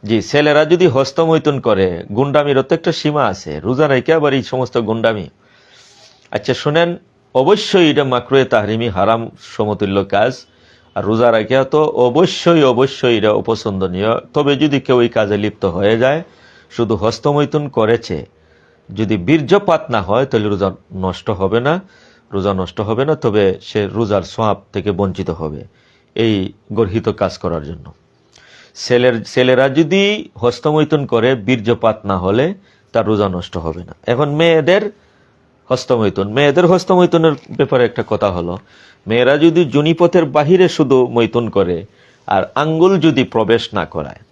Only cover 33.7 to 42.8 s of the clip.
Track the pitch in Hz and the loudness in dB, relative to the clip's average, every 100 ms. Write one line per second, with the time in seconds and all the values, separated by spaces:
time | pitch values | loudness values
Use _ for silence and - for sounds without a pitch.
33.7 | 82 82 82 - 120 147 147 165 160 147 | -8 -12 -12 -4 0 0 2 2 2 4
34.7 | 190 208 - _ _ _ _ _ _ _ | 2 0 -10 _ _ _ _ _ _ _
35.7 | 127 - 120 107 92 98 113 143 143 180 | -4 0 0 0 0 -4 0 2 4 4
36.7 | 180 180 185 175 170 160 143 - - 135 | 2 2 2 4 4 2 0 -8 -4 0
37.7 | 135 120 - 110 104 104 90 87 90 _ | 2 0 0 -4 0 0 -2 -6 -8 _
38.7 | _ - _ - 117 123 147 165 160 160 | _ -20 _ -4 0 2 4 4 4 0
39.7 | 160 151 165 170 180 160 147 147 180 180 | 0 0 2 2 2 2 0 2 4 4
40.7 | - 143 131 123 120 113 120 113 101 90 | 2 2 4 2 0 0 0 -2 -2 -2
41.7 | 87 98 _ _ _ - 95 - - 151 | -2 -8 _ _ _ -4 -2 -2 -4 -2
42.7 | 160 | 2